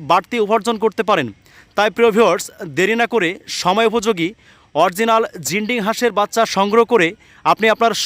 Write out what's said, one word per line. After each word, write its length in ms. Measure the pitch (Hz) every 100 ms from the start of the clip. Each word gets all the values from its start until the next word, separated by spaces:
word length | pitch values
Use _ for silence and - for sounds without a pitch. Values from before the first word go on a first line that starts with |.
| 147
বাড়তি 280 | 175 - 240 202
উপার্জন 300 | 226 214 220
করতে 200 | 220 - 196
পারেন। 180 | 190 123 - _ - _ -
তাই 120 | 214 185
প্রিয় 160 | 233 208
ভিউয়ার্স, 300 | 214 190 - - 185 135
দেরি 180 | 190 226
না 60 | 233
করে 160 | 233 170 190 - -
সময় 280 | 180 202 226
উপযোগী 380 | 226 208 185 165 226 _ _ _ 143
অরিজিনাল 480 | 180 180 226 226 233 - 135
জিন্ডিং 280 | 190 214 247 196
হাঁসের 260 | 226 240 196
বাচ্চা 260 | 208 - 220 190
সংগ্রহ 280 | 202 233 233
করে 140 | 240 170 208 _ _ 151
আপনি 200 | 175 220
আপনার 200 | 208 226 202